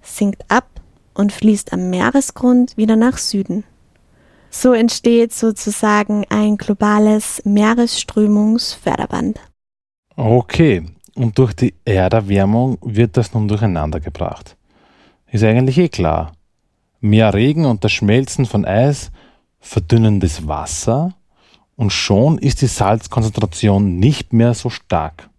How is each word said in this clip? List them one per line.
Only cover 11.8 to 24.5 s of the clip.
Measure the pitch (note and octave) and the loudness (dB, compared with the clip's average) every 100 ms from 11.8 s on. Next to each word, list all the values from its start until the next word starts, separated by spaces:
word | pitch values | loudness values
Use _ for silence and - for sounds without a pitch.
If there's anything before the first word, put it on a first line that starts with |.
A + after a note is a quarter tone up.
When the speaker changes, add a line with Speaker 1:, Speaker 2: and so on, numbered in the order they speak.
Speaker 2:
Erderwärmung | - F#2+ F#2 A2 G2+ G2+ G2 A2+ C3 A#2 | -2 0 2 0 0 0 2 0 0 -4
wird | B2+ G#2+ A#2+ - | -4 0 0 0
das | A2+ | -2
nun | A2+ G#2 | -2 -2
durcheinander | G#2 A2 E2+ D2+ D#2 | 0 -2 -2 -4 -6
gebracht. | D#2 - F2 - - _ _ _ _ _ _ _ _ | -8 -8 -10 -10 -20 _ _ _ _ _ _ _ _
Ist | A2 | 0
eigentlich | A2 A#2 C3 C3+ | 2 4 2 2
eh | F3 | 0
klar. | - E2+ D#2+ D#2 _ _ _ _ _ _ _ | 0 -2 -2 -6 _ _ _ _ _ _ _
Mehr | G#2+ G#2+ A2 | 2 4 4
Regen | G2+ B2+ D3+ | 2 0 2
und | D3 G#2+ | 0 0
das | G#2+ | -2
Schmelzen | - G#2 A#2 C3+ - | -2 0 0 0 -4
von | B2+ G2+ | -2 -2
Eis | - G2+ C3+ C#3+ - - _ _ _ _ | 0 0 0 -2 -10 -20 _ _ _ _
verdünnen | - - D#2+ A#2 A2 G2+ | -6 -6 0 2 4 2
das | F2+ D#2+ D#2 | -2 -4 -8
Wasser | D2 D2+ - - B2+ F3 - _ _ _ _ _ | -8 -8 -6 -2 -2 -4 -8 _ _ _ _ _
und | - G#2 | -4 -4
schon | - - G2+ C3+ D#3+ | -2 0 2 2 2
ist | C#3 - | 0 0
die | B2+ | -2
Salzkonzentration | - G2 A2 - - A2 G#2+ G#2+ - G#2+ G2 G2+ F2 | 0 0 0 -2 -4 -2 -2 -6 -2 0 2 0 2
nicht | A#2+ D3 - | 2 0 -2
mehr | A#2 A#2+ | 2 2